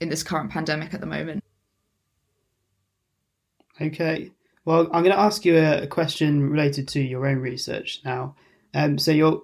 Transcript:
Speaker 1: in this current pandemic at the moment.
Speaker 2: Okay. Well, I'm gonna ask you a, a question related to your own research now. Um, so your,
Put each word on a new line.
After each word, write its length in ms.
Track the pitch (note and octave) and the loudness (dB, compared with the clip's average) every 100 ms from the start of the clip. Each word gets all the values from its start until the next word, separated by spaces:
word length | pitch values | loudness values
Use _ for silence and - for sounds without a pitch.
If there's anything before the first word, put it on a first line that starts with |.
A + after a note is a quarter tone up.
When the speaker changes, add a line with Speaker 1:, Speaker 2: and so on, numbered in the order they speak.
Speaker 1:
in 80 | E3 | -6
this 140 | D#3 | -6
current 280 | - D#3+ G#2+ | -4 -6 -4
pandemic 420 | D#3+ D#3 D3+ D#3 | -6 -4 -4 -6
at 60 | - | -10
the 80 | D#3 | -8
moment. 340 | D3 D#3+ G3+ - _ _ _ _ _ _ _ _ _ _ _ _ _ _ _ _ _ _ _ _ _ _ - | -8 -6 -8 -12 _ _ _ _ _ _ _ _ _ _ _ _ _ _ _ _ _ _ _ _ _ _ -8
Speaker 2:
Okay. 520 | D3+ D3 E3 D#3+ - _ _ _ E3 | -6 -4 -4 -4 -8 _ _ _ 0
Well, 240 | E3 E3 | 2 2
I'm 120 | E3+ | 4
gonna 120 | F3+ G3 | 4 4
ask 300 | G#3 G#3 F3 | 2 2 4
you 100 | E3 | 6
a, 280 | D#3 D3 | 6 2
a 40 | - | 0
question 640 | - E3 - D3+ D3 C#3 | -2 -2 0 2 2 2
related 380 | D3+ C#3+ C#3+ C3+ | 2 0 -2 -4
to 120 | C#3+ | -4
your 240 | B2+ B2+ C#3 | -2 -2 -2
own 100 | C3+ | -2
research 640 | B2+ B2+ - - - - | -4 -6 -6 -8 -8 -10
now. 320 | C3+ B2+ C3+ - _ _ _ | -8 -6 -8 -12 _ _ _
Um, 240 | D3 D3 C#3+ | -2 0 0
so 140 | D#3+ | 2
your, 320 | D3+ D#3 - | 4 4 2